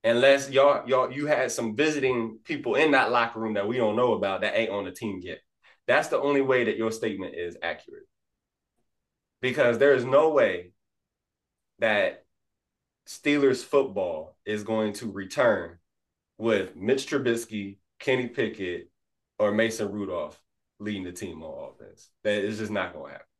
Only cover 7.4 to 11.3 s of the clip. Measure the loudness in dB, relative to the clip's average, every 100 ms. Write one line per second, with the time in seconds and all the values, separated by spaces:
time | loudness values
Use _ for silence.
7.4 | -10 -8 -10 -10 -14 -20 -20 _ _ _
8.4 | _ _ _ _ _ _ _ _ _ _
9.4 | -4 2 2 6 4 4 4 4 4 4
10.4 | 2 0 -10 _ _ _ _ _ _